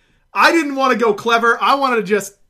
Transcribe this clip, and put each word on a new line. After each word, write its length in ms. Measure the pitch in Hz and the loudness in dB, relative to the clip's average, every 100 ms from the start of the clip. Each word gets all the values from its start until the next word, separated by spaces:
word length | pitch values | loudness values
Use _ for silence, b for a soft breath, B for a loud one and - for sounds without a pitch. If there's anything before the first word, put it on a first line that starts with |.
| b b b | b b b
I 200 | 196 277 | 0 2
didn't 240 | 330 285 269 | 2 0 -2
wanna 180 | 262 220 | 0 2
go 160 | 226 | 0
clever. 460 | 202 233 233 233 233 | 0 -2 0 0 0
I 140 | 208 | 0
wanted 220 | 277 269 233 | 0 0 -2
to 60 | |
just 320 | 185 208 - - | -2 -2 -4 -14